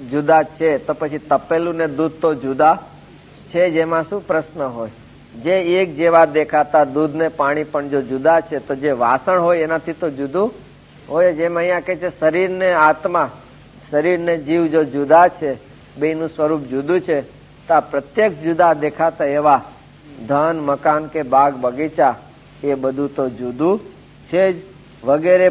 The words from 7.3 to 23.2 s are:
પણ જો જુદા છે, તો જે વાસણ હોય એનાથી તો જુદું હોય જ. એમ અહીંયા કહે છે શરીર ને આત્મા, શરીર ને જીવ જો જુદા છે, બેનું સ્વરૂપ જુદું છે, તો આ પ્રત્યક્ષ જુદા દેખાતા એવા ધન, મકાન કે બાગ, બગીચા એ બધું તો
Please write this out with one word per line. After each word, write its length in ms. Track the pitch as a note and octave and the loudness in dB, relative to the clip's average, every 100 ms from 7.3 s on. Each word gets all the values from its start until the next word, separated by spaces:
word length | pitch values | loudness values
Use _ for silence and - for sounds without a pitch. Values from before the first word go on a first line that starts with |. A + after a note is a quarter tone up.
| D#3+ C#3 D3+ | -2 -2 -2
પણ 260 | D3+ D3+ C#3+ | -4 -6 -4
જો 120 | C#3+ | -4
જુદા 380 | B2+ C3 D3 D3 | -4 -2 2 2
છે, 180 | - D3 | 0 -8
તો 160 | - C3+ | -6 -4
જે 180 | D3 | -2
વાસણ 460 | B2 A#2+ C3+ - F#3 | 0 0 0 0 0
હોય 240 | E3+ F3 | 2 0
એનાથી 300 | D#3 E3 E3 | 0 -4 -6
તો 160 | D#3 E3 | -6 -6
જુદું 420 | C3+ C#3 D#3+ G#3+ - - - - - - | -6 -6 -2 -4 -4 -18 -20 -20 -20 -6
હોય 260 | D3+ F3+ | 0 2
જ. 60 | D#3 | 2
એમ 180 | E3+ E3+ | -2 -2
અહીંયા 240 | F3 F3+ | -2 -2
કહે 140 | F3 E3+ | -4 -6
છે 160 | F3 | -6
શરીર 380 | - D#3+ E3 F#3 | -2 0 0 -2
ને 220 | F#3 F#3 E3+ | -2 0 4
આત્મા, 500 | D#3 D#3 G3 F3 C#3+ - - - - - - | 4 2 0 -2 -2 -6 -20 -20 -20 -20 -4
શરીર 320 | D3 D#3+ F3 | -2 0 0
ને 180 | E3+ E3 | 0 -2
જીવ 300 | C#3 E3+ D#3+ | 0 0 2
જો 180 | D#3+ D3 | 0 0
જુદા 440 | C#3 C#3+ E3 F3 | -2 4 6 6
છે, 280 | - D3+ B2 - - - C3+ | 2 -6 -6 -12 -20 -20 -4
બેનું 320 | D3+ D#3+ D#3+ | -4 -2 -6
સ્વરૂપ 380 | D#3+ D3+ D#3 C3 | -2 -2 -2 -4
જુદું 320 | C3 C#3+ F3+ | -6 -2 -2
છે, 220 | F3+ D3 C3 - - - | 0 -4 -4 -16 -20 -20
તો 100 | - | 0
આ 80 | D#3 | 0
પ્રત્યક્ષ 560 | - C#3 - - G#3+ D3+ | 2 -4 -4 0 0 0
જુદા 300 | D#3+ E3+ E3+ D3+ | -4 2 2 2
દેખાતા 520 | D3+ D3+ E3 D#3+ C#3+ | -2 -2 -2 0 -2
એવા 300 | D3 D3+ C3 - - - - D3 C#3 A2+ | 2 4 2 0 -16 -20 -20 -20 -18 -4
ધન, 340 | C#3+ D#3 E3 | 0 0 0
મકાન 480 | C#3+ C#3 D#3+ D3+ D#3 | -2 0 0 0 -2
કે 140 | D#3+ C3 | -6 0
બાગ, 320 | C3+ C#3+ C3 | 4 4 2
બગીચા 580 | B2+ B2 D#3 D#3 C#3 A2+ - - - - | -4 -2 -4 2 0 0 -10 -20 -20 -8
એ 120 | C#3+ C3+ | -4 -2
બધું 340 | C3 C3+ C#3+ | -2 -4 -4
તો 200 | C#3 | -4